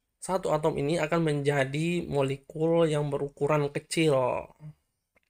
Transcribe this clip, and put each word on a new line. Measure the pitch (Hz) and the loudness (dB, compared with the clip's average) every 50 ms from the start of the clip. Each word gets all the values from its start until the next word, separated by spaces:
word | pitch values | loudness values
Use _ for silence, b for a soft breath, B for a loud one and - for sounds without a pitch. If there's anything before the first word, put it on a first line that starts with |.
| _ _ _ _ | _ _ _ _
satu | - - 180 190 185 156 151 | -6 -4 -4 -2 0 0 0
atom | 151 156 160 139 | 0 0 0 0
ini | 143 139 143 170 170 | 0 0 0 0 0
akan | 156 151 170 170 165 | 0 0 0 0 2
menjadi | 156 147 143 139 143 143 139 131 135 139 151 160 170 175 175 - | 2 0 0 0 0 2 2 0 0 0 -2 -2 0 -2 -2 -2
molekul | - 143 143 139 135 139 139 _ - - 156 156 165 165 170 170 | -2 0 0 0 0 -2 -6 _ -10 -6 -2 0 2 4 4 4
yang | 156 151 147 147 147 | 2 2 0 -2 -2
berukuran | 139 143 143 143 - - 147 139 151 151 143 143 - | -4 -4 -6 -6 -6 -2 0 0 2 2 0 0 -4
kecil. | 151 - - - 170 160 156 139 131 127 123 120 - - - - _ 151 151 - _ _ _ _ _ _ _ _ _ _ _ | -6 -8 -4 0 2 2 4 4 4 2 0 -2 -4 -6 -10 -16 _ -20 -20 -20 _ _ _ _ _ _ _ _ _ _ _